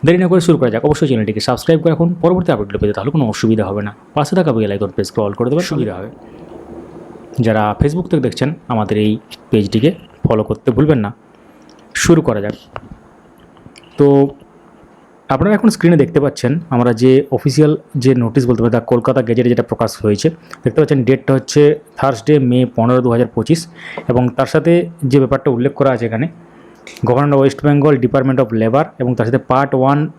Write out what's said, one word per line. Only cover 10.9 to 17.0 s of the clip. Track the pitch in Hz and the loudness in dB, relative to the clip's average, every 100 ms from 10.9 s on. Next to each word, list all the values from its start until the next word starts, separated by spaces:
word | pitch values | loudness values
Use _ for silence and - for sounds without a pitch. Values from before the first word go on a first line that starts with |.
| 143 | 0
না। | 104 - _ _ _ - - - - | -2 -8 _ _ _ -20 -20 -20 -14
শুরু | - - 165 | -8 2 2
করা | 156 107 | 2 -4
যাক। | 101 - - - - - - - _ _ - _ - - - - | -6 -10 -14 -20 -20 -20 -20 -20 _ _ -20 _ -20 -20 -20 0
তো | 143 139 139 139 - _ - - - _ _ _ _ | 4 4 2 -2 -20 _ -20 -20 -20 _ _ _ _
আপনারা | 135 175 | -2 0
এখন | 208 226 | 2 2
স্ক্রিনে | 214 170 170 | 2 2 4
দেখতে | 165 160 | 2 2
পাচ্ছেন | 139 - 123 156 - | -2 -2 -4 -4 -2
আমরা | 123 120 | 0 0
যে | 110 | 2